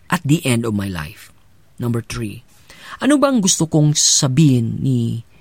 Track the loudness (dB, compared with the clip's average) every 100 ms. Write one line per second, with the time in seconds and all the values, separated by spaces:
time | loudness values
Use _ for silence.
0 | -6 -4 0 0 2 -2 0 -4 -4 -6
1 | -10 -14 -20 _ _ _ _ -8 -4 -4
2 | -6 -8 -10 -10 -18 _ -20 -20 -20 -4
3 | 0 2 2 2 0 0 0 2 2 2
4 | 0 0 2 4 4 4 0 -2 -2 0
5 | -2 -4 -10 _